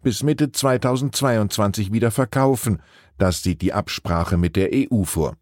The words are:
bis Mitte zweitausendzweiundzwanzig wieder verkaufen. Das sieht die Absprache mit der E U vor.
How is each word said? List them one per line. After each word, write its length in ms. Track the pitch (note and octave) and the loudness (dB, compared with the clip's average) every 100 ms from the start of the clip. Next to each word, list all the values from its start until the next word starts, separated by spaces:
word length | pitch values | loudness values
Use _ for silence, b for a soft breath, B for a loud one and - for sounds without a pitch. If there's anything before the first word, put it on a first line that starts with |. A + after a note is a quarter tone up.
bis 220 | C3 G#2+ | -2 0
Mitte 260 | C#3+ D3+ D3 | 0 0 0
zweitausendzweiundzwanzig 1400 | - C#3 B2+ B2+ B2 C#3 - C#3 A#2 G#2 - G2+ G2 F#2+ | 0 0 2 0 0 -2 -2 0 2 0 0 -2 0 -2
wieder 180 | A2 A#2 | 0 0
verkaufen. 720 | - B2+ C3+ C3+ C3 A#2+ F#2+ b b b - | 0 0 2 2 2 0 -2 b b b -2
Das 260 | F#2+ E2 | 0 0
sieht 180 | - E2+ | -2 -2
die 100 | F2+ | -2
Absprache 640 | G2+ - - - E2+ E2+ F2+ | -2 -6 -8 -4 -2 0 2
mit 200 | F2 F2+ | 2 2
der 160 | F#2+ | 0
E 160 | A#2 C3+ | 0 0
U 140 | A#2 | 0
vor. 320 | F2+ E2+ D2 A1 | 0 -2 -2 -4